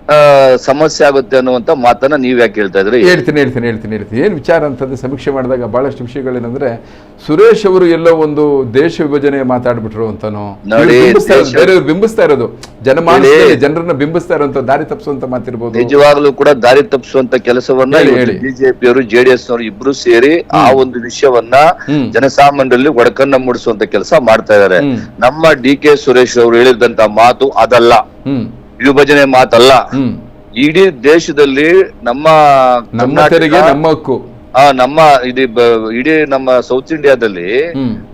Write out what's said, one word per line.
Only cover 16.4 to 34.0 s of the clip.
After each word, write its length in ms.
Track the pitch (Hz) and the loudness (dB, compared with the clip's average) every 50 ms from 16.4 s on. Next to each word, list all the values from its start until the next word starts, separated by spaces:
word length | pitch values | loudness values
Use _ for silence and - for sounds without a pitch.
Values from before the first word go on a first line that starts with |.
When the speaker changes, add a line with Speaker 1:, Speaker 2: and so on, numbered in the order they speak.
| 139 143 | 0 0
Speaker 1:
ದಾರಿ 340 | 147 127 110 120 131 143 | 0 2 2 2 2 2
ತಪ್ಪಿಸುವಂತ 520 | 143 143 - 131 120 - - 135 131 117 131 | 0 0 -4 -6 -6 -4 -4 -4 -4 -2 -4
ಕೆಲಸವನ್ನ 640 | 127 104 123 120 127 123 - 135 127 131 131 143 | -4 -2 -2 -2 -2 -2 -2 0 0 0 0 0
Speaker 2:
ಹೇಳಿ, 140 | 165 - 139 | 2 2 2
Speaker 1:
ಇವತ್ತು 220 | 131 123 127 120 | 2 0 0 -2
Speaker 2:
ಹೇಳಿ. 80 | 98 90 | -4 -6
Speaker 1:
ಬಿ 100 | 120 135 | -8 -10
ಜೆ 220 | 131 123 135 131 | -6 -2 -2 -2
ಪಿ 140 | 123 - 127 | -2 0 0
ಅವರು, 160 | 123 120 135 | 0 2 0
ಜೆ 220 | 131 107 110 123 127 | -2 0 0 2 2
ಡಿ 60 | 131 | 2
ಎಸ್ 200 | 127 120 - - | 2 0 -2 -6
ನವರು 120 | 123 117 | -6 -6
ಇಬ್ರು 300 | 117 107 98 101 123 135 | -6 -10 -12 -8 -6 -6
ಸೇರಿ 480 | 139 - - 120 117 117 127 143 160 170 | -6 -4 0 0 2 4 4 2 0 -2
ಆ 280 | - - - 98 101 120 | -4 -4 -2 2 2 4
Speaker 2:
ಹ್ಮ್. 120 | 135 135 | 4 2
Speaker 1:
ಒಂದು 200 | 131 131 120 123 | 0 -2 -4 -10
ವಿಷಯವನ್ನ 540 | 117 120 - - - 139 123 120 113 113 123 135 151 165 180 - - | -12 -12 -6 -2 0 2 2 0 -2 0 2 2 4 2 0 -2 -6
Speaker 2:
ಹ್ಮ್. 280 | - 143 151 131 110 | -6 -4 -4 -4 -2
Speaker 1:
ಜನಸಾಮಾನ್ಯರಲ್ಲಿ 760 | - 143 131 135 - - 143 143 143 139 131 131 123 123 131 156 | -2 -2 -2 -2 2 2 2 2 2 0 -2 0 0 0 0 0
ಒಡಕನ್ನ 460 | 143 120 117 123 117 - 135 139 139 | 0 2 0 0 0 -2 -2 0 0
ಮೂಡಿಸುವಂತ 480 | 131 131 131 120 117 - - 113 101 | -2 -2 -2 -6 -4 -4 -6 -4 -4
ಕೆಲಸ 300 | 110 101 - 104 95 - 180 160 | -4 -4 -4 -6 -4 0 0 0
ಮಾಡ್ತಾ 340 | 127 113 110 113 110 - 107 | 2 2 0 0 2 2 2
ಇದ್ದಾರೆ. 240 | 104 101 95 92 147 | 2 4 2 2 0
Speaker 2:
ಹ್ಮ್. 200 | 143 143 127 110 - - - - | 0 -2 -4 -6 -8 -14 -8 -2
Speaker 1:
ನಮ್ಮ 340 | 113 123 139 156 165 160 151 139 | -2 -2 0 2 2 2 2 2
ಡಿ 140 | 120 127 143 | 0 -2 -2
ಕೆ 200 | 139 - 147 147 | 0 2 2 2
ಸುರೇಶ್ 420 | 139 - - 123 123 127 113 - 123 | 2 2 0 2 2 2 2 2 0
ಅವರು 180 | 117 117 117 | 2 2 4
ಹೇಳಿದಂತ 440 | 117 123 131 123 107 120 113 113 - | 4 4 2 2 2 0 -2 2 0
ಮಾತು 480 | 110 107 107 107 117 120 123 - 127 139 | 0 0 2 2 2 2 2 2 -2 -2
ಅದಲ್ಲ. 460 | - 117 113 110 123 120 117 117 120 110 | 0 0 0 2 4 2 4 4 2 2
Speaker 2:
ಹ್ಮ್. 520 | - - - - - - 139 127 110 - - - - - - - 117 | 0 -4 -16 -14 -8 -8 -6 -6 -8 -10 -14 -20 -20 -20 -16 -4 -2
Speaker 1:
ವಿಭಜನೆ 380 | 135 139 135 143 135 147 143 139 | 0 2 2 2 2 4 2 2
ಮಾತಲ್ಲ. 480 | 135 131 127 131 123 - 117 120 131 | 4 4 2 2 4 4 4 4 6
Speaker 2:
ಹ್ಮ್. 480 | 135 123 104 - 120 135 135 - - - - - - - - - - | 4 4 2 -2 -4 -4 -4 -4 -6 -10 -14 -20 -20 -20 -20 -14 -6
Speaker 1:
ಇಡೀ 340 | 113 135 151 156 180 196 190 | -2 -2 0 2 2 2 2
ದೇಶದಲ್ಲಿ 920 | 156 123 113 139 156 170 165 - 151 143 147 139 135 135 147 160 175 190 185 - - - | 0 0 2 2 2 2 2 -2 0 0 0 2 2 0 0 2 2 2 2 0 -6 -10
ನಮ್ಮ 260 | - 120 120 135 151 160 160 156 151 147 139 135 131 127 123 123 117 101 - | -6 -6 -6 -2 2 2 4 4 4 4 4 4 4 2 0 -2 -4 -6 -6
Speaker 2:
ನಮ್ಮ 60 | 113 | -4
Speaker 1:
ಕರ್ನಾಟಕ 320 | 123 127 147 151 151 151 | -4 -2 0 2 2 2
Speaker 2:
ತೆರಿಗೆ 360 | 165 165 160 156 151 - 151 160 | 2 2 2 2 2 2 2 2
ನಮ್ಮ 200 | 139 143 156 160 | 0 0 0 -2
ಹಕ್ಕು. 380 | 156 151 | -2 -2